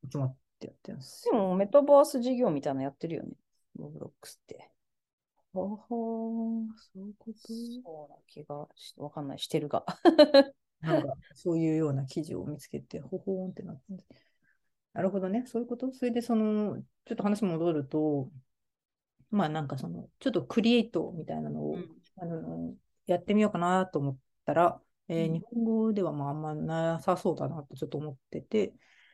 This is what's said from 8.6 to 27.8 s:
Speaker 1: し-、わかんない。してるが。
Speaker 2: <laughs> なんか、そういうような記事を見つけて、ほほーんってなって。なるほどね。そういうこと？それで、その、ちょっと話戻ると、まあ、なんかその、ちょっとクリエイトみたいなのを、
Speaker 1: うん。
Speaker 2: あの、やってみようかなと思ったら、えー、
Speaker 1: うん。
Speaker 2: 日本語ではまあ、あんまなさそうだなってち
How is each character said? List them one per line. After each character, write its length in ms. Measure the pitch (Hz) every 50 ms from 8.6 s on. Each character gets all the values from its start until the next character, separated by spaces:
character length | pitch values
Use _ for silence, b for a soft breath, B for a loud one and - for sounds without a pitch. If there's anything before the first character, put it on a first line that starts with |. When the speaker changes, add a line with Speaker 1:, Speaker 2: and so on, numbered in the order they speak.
| 151 - _
Speaker 1:
し-、 180 | - - - - -
わ 120 | - 147
か 120 | - 160
ん 80 | 147 139
な 60 | 139
い。 40 | 147
し 80 | - -
て 100 | - 160
る 120 | 147 147
が。 160 | - - - - - - -
Speaker 2:
<laughs> 500 | 359 330 311 302 294 294 277 277 277 - _ _ _ _ _
な 180 | 156 160 165 -
ん 20 |
か、 140 | - 139 135 - b b b
そ 180 | b - 180
う 60 | 170 165
い 140 | 165 160
う 40 | 156 156
よ 120 | 160 151
う 40 | 139
な 120 | 135 139
記 180 | 131 - 175 151
事 120 | - -
を 80 | 87 -
見 140 | - 147 -
つ 100 | - -
け 140 | - 147
て、 180 | - - - 170
ほ 180 | - - - 185
ほ 260 | - - 196 185 185
ー 20 | 185
ん 40 |
っ 20 | 185
て 100 | - 190
な 80 | 175
っ 60 | 165 -
て。 260 | _ - 196 185 - _ b b b b b b b b b b b b b _ _ _
な 100 | - -
る 80 | 170 190
ほ 120 | 190 196
ど 80 | 185 185
ね。 160 | 196 240 254
そ 140 | - - 233
う 20 |
い 40 | 247
う 20 | 247
こ 80 | 240 240
と？ 160 | 262 262 254
そ 100 | - -
れ 80 | 247
で、 100 | 226 240
そ 140 | 233 240 233
の、 460 | 220 220 214 214 208 214 202 - - 135 - _ _ _
ち 60 | -
ょ 20 | -
っ 20 |
と 80 | - -
話 220 | 208 208 202 -
戻 260 | 185 165 160 165 175
る 140 | 165 151 143
と、 440 | 135 - 156 151 156 147 143 131 - - 131 - _ _ _ _ _ _ _ _ _ _ _ _ _ _ _ _ -
ま 140 | - 208 180
あ、 40 | 151
な 120 | 151 156
ん 60 | 151 135
か 80 | 143 135
そ 100 | - 170
の、 220 | 170 170 - - _ -
ち 80 | - 269
ょ 20 |
っ 20 | -
と 100 | 175 -
ク 180 | - - 240
リ 120 | 208 233 240
エ 60 | 240
イ 120 | 226 226
ト 220 | - 170 160 - 175
み 100 | 165 151
た 100 | - 160
い 60 | 156
な 80 | 156 151
の 120 | 151 151
を、 140 | 151 147 151
Speaker 1:
う 20 | 170
ん。 100 | 180 - - - - _ _ 185
Speaker 2:
あ 80 | 180
の、 480 | 170 165 165 165 165 165 165 170 170 - - _ _ _ _ _
や 120 | - 180 175
っ 60 | 175
て 120 | - 202
み 80 | 214 214
よ 60 | 202
う 20 |
か 80 | 208 175
な 260 | 175 175 185 185 185
と 140 | 185 - 151
思 120 | 139 139 135
っ 40 | - _ _ _ _ _
た 100 | - 147
ら、 260 | 165 170 170 - - _ _ _ _ _ -
え 160 | 170 165 165
ー、 20 | 160
Speaker 1:
う 20 |
ん。 40 | 165
Speaker 2:
日 120 | 165 - - 233
本 100 | 233 226
語 300 | 226 220 220 220 220 214
で 80 | 202
は 100 | 185 160
ま 140 | 147 147 139
あ、 40 | 143
あ 40 | 143
ん 80 | 151
ま 140 | 156 156 151
な 440 | 151 156 160 165 165 165 165 165 165
さ 160 | - - 180 175
そ 160 | - 196 156
う 20 |
だ 120 | - 139 139
な 120 | - 160
っ 80 | 143 -
て 80 | -
ち 80 | 135